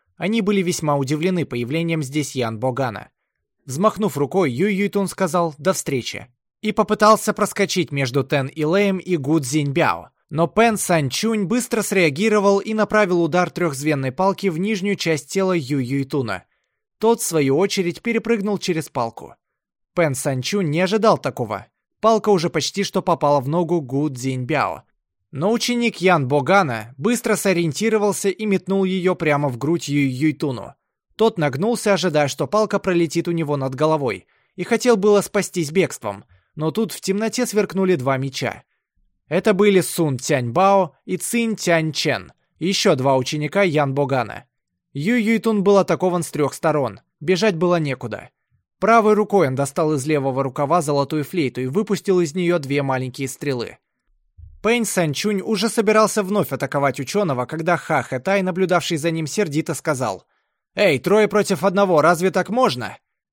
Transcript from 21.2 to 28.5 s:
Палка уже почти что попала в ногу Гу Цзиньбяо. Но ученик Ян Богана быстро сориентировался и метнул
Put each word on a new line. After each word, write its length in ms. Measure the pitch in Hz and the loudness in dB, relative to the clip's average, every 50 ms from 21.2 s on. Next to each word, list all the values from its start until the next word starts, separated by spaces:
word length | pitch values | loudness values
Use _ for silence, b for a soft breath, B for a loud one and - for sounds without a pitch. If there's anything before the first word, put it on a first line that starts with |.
| - 139 120 - 123 104 107 98 113 _ _ _ _ _ _ _ | 0 -6 -4 -4 -6 -4 -4 -8 -8 _ _ _ _ _ _ _
Палка 260 | - 220 226 214 214 214 | 2 2 2 4 4 2
уже 220 | 208 180 151 170 | 2 2 2 0
почти 340 | - 165 143 - - 196 202 | -2 -2 -4 -4 -4 -4 -6
что 180 | - - 196 | -2 -2 -2
попала 380 | - - 175 156 - 143 147 143 | 0 0 0 2 2 2 2 2
в 80 | 123 135 | 2 0
ногу 320 | 151 170 175 151 175 170 | -2 -2 0 0 -2 -2
Гу 300 | 147 120 131 139 147 151 | -2 -2 -4 -2 -2 -2
Цзиньбяо. 760 | 135 123 123 135 131 127 127 120 156 139 113 95 87 - - _ _ _ _ _ _ _ _ _ | -4 -4 -6 -4 -4 -4 -4 -2 0 0 0 0 -2 -6 -12 _ _ _ _ _ _ _ _ _
Но 200 | - 135 156 202 226 | -8 -4 0 0 0
ученик 480 | 233 - - 240 240 240 233 - - | 0 0 -2 -2 0 0 -2 -2 0
Ян 260 | 170 185 180 165 139 123 | 2 2 2 2 2 0
Богана 680 | 143 147 135 123 185 202 - 147 120 110 107 113 - - | 0 0 2 2 2 2 2 2 -2 -6 -8 -12 -14 -4
быстро 400 | 139 214 247 233 - - 214 - | -2 0 0 0 0 -2 -2 0
сориентировался 880 | - 202 185 170 175 165 143 - 202 226 220 214 202 208 190 - - 202 | 2 0 0 2 0 -2 -2 -2 -2 0 0 2 0 0 -2 0 -2 -2
и 180 | 185 - 214 | -2 -2 -2
метнул 380 | 214 | 0